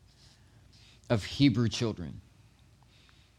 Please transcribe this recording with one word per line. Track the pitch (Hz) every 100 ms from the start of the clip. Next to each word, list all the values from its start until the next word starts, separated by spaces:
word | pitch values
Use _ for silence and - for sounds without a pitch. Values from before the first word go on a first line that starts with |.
| - - - - - - - - - - -
of | 120
Hebrew | - - 143 123 117
children. | - 117 104 78 - - - - _ - - - - - - -